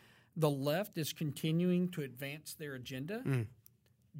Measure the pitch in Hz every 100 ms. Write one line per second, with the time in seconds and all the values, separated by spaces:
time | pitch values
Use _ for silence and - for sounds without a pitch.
0 | - - _ - 156 139 139 160 214 -
1 | 147 - 156 143 160 160 180 180 180 180
2 | 135 120 139 151 - - 151 131 120 131
3 | 151 220 254 131 107 - _ _ _ _
4 | _ 147